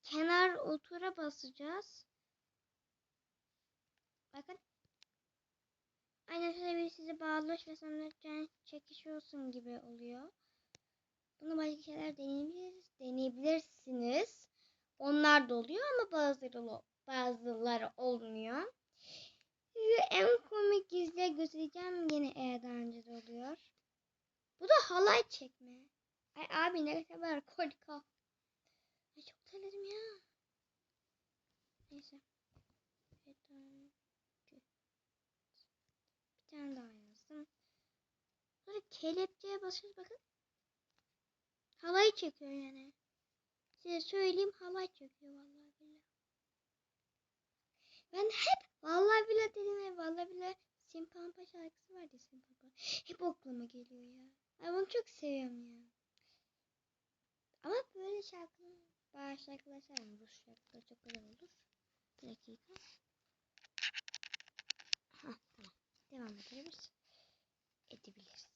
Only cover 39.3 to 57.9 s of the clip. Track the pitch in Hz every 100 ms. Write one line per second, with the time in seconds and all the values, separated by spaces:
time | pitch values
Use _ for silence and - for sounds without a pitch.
39.3 | _ 392 392 381 370 403 403 359 494 _
40.3 | _ _ _ _ _ _ _ _ _ _
41.3 | _ _ _ _ _ 330 370 427 415 330
42.3 | - 277 277 269 269 269 _ _ _ _
43.3 | _ _ _ _ _ 349 339 - 392 381
44.3 | 359 392 - 359 370 370 - 269 _ 285
45.3 | 277 285 285 294 _ 302 302 _ _ _
46.3 | _ _ _ _ _ _ _ _ _ _
47.3 | _ _ _ _ _ _ - _ 359 427
48.3 | 427 659 762 - _ 302 339 403 440 440
49.3 | 440 440 415 403 403 392 359 330 330 349
50.3 | 359 370 381 _ _ _ 330 339 359 349
51.3 | 349 359 349 320 _ _ 370 330 247 -
52.3 | 262 _ 254 262 - - - - 349 359
53.3 | - 269 247 233 247 247 247 247 254 262
54.3 | _ _ _ 339 359 392 480 - - 294
55.3 | 277 254 240 240 233 240 _ _ _ _
56.3 | _ _ _ _ _ _ _ _ _ _
57.3 | _ _ _ 294 466 523